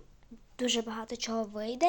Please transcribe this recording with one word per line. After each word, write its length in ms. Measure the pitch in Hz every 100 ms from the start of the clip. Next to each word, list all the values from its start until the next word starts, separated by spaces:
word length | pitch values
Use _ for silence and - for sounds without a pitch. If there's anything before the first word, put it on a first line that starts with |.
| - - - 233 - -
дуже 240 | 247 233
багато 340 | 226 220 220 233
чого 280 | 226 226
вийде, 440 | 214 208 220 254